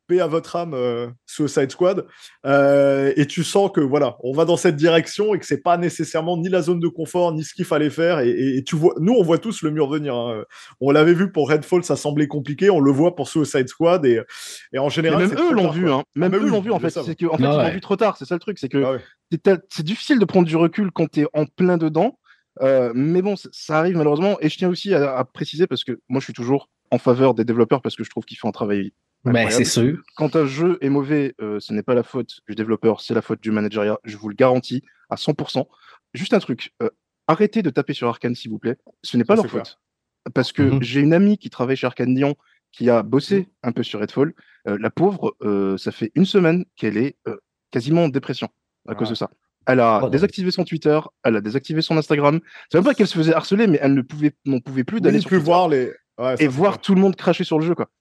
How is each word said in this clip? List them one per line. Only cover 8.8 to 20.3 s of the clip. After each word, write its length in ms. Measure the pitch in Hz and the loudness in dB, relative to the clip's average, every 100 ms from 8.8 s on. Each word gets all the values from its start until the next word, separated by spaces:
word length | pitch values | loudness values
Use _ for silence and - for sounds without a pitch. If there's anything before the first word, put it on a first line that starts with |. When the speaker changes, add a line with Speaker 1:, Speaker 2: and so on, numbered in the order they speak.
| 170 - | 2 2
Speaker 1:
nous, 140 | 170 | 2
on 100 | 254 | 2
voit 160 | 170 165 | 2 0
tous 240 | 226 196 | -2 -6
le 80 | 156 | -4
mur 180 | 156 139 | -2 -2
venir, 240 | 151 147 120 | -2 -4 -4
hein. 280 | 120 110 - - - - | -4 -6 -10 -18 -20 -4
On 120 | 135 | 2
l'avait 220 | 147 156 170 | 4 6 4
vu 160 | 190 | 0
pour 180 | 160 139 | -2 0
Redfall, 340 | 156 - 180 | 0 0 -2
ça 120 | 170 139 | 0 -4
semblait 320 | 147 147 147 | -2 -2 -2
compliqué. 420 | 147 135 143 196 | -4 -8 0 2
On 100 | 180 | 4
le 120 | 139 | 4
voit 240 | 135 170 175 | 4 2 0
pour 120 | 131 | -4
Suicide 380 | 160 143 143 127 | -2 0 0 -2
Squad. 380 | - 165 180 139 | 0 2 2 2
Et, 160 | 113 - - - - - | 0 -2 -12 -18 -18 -10
et 40 | 131 | -6
en 60 | 143 | -4
Speaker 2:
Mais 40 | |
Speaker 1:
général, 280 | 156 160 151 | -2 0 0
Speaker 2:
même 80 | 185 | 0
Speaker 1:
c'est 60 | 269 | 0
Speaker 2:
eux 40 | 339 | 0
Speaker 1:
trop 60 | |
Speaker 2:
l'ont 100 | 240 | 2
Speaker 1:
tard, 100 | 175 | 0
Speaker 2:
vu, 120 | 156 180 | 0 0
Speaker 1:
quoi. 80 | 135 | 0
Speaker 2:
hein. 80 | - | -2
Speaker 1:
Ah, 140 | 139 | -2
Speaker 2:
Même 120 | 180 | 0
Speaker 1:
bah 60 | 196 | 0
Speaker 2:
eux 60 | |
Speaker 1:
oui, 60 | - | 0
Speaker 2:
l'ont 100 | 214 | 0
vu, 100 | 202 | -2
en 60 | 190 | -2
Speaker 1:
ils 60 | |
le 40 | 165 | -4
Speaker 2:
fait. 60 | |
Speaker 1:
savent. 120 | 165 143 | -4 -8
Speaker 2:
C'est 100 | 160 | -4
que, 100 | 170 | -2
en 120 | 160 | 0
fait, 60 | 135 | 2
Speaker 3:
Ah 40 | |
Speaker 2:
ils 40 | 147 | 2
l'ont 60 | 165 | 0
Speaker 3:
ouais. 60 | |
Speaker 2:
vu 100 | 180 | -2
trop 140 | - 196 | -4 0
tard. 200 | 214 - | 0 -2
C'est 80 | 135 | -6
ça 100 | 175 | -6
le 40 | |
truc. 200 | - 196 | -6 -8
C'est 100 | 131 | -4
que 140 | 139 | 0
Speaker 1:
Ah 80 | 131 | 0
ouais. 80 | 131 - _ _ | -2 -8 _ _
Speaker 2:
c'est 100 | 160 | -2
tel-, 200 | - 190 - | 2 2 0
c'est 140 | - 156 | -8 -6
difficile 340 | 226 - 262 | -6 0 2
de 60 | |
prendre 220 | 190 | 4